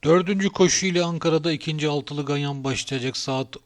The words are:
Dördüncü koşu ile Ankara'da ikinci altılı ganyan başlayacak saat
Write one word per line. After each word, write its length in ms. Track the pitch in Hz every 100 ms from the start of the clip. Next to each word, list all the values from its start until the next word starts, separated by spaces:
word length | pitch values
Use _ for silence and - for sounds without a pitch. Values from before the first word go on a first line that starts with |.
Dördüncü 460 | 147 175 180 196 196
koşu 360 | - 180 - 190
ile 180 | 175
Ankara'da 480 | 170 165 170 160 160
ikinci 360 | 151 - 156 151
altılı 380 | 147 139 147 143
ganyan 380 | 143 143 139
başlayacak 540 | 135 120 - 135 127 -
saat 400 | - 131 131 -